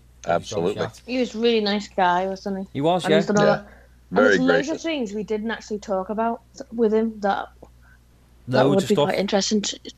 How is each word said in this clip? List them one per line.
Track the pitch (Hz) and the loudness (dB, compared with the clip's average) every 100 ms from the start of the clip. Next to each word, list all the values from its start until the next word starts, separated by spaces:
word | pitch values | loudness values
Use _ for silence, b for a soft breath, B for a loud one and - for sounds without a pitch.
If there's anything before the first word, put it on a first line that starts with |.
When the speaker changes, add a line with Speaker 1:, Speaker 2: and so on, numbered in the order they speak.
| - - - | -16 -12 -2
Speaker 1:
Absolutely. | 85 78 107 87 - | -2 -2 -4 -4 -4
Speaker 2:
Chat. | - - - | -8 -8 -6
Speaker 3:
He | 254 | -4
was | 240 214 | -4 0
a | |
really | 233 226 | 2 2
nice | 208 208 202 | 0 -2 -4
guy, | - 180 175 190 | 0 2 2 -2
wasn't | 190 208 190 | -6 -8 -8
he? | 190 | -8
Speaker 2:
He | 139 | -2
was, | 156 180 - | 0 0 2
Speaker 3:
And | |
Speaker 2:
yeah. | 156 | 2
Speaker 3:
he's | 196 | 4
done | 208 | 2
a | |
Speaker 1:
Yeah. | 208 | 4
Speaker 3:
lot, | 208 - B B _ _ | 2 -4 B B _ _
and | 185 | 2
there's | 214 196 | 4 6
Speaker 1:
Very | |
Speaker 3:
loads | 262 - 285 | 4 2 0
Speaker 1:
gracious. | 320 | -4
Speaker 3:
of | |
things | 330 302 220 | -4 -4 -4
we | 208 | -6
didn't | 208 214 226 | -4 -4 -4
actually | 214 - 214 | -8 -8 -10
talk | 214 190 190 | -4 -4 -4
about | 214 226 233 _ - - | -4 -2 -4 _ -20 -12
with | 226 220 | 0 2
him | 220 226 220 | 2 0 -2
that, | 196 202 - - - _ b b _ _ _ _ - | -2 -2 -6 -16 -20 _ b b _ _ _ _ -2
that | 135 - | 2 4
Speaker 2:
Loads | - | 2
Speaker 3:
would | |
Speaker 2:
of | - | 2
Speaker 3:
be | 196 | 2
Speaker 2:
stuff. | 147 | 2
Speaker 3:
quite | - | 0
interesting | 196 202 190 214 | 0 0 0 -2
to, | 202 - - | -2 -10 -16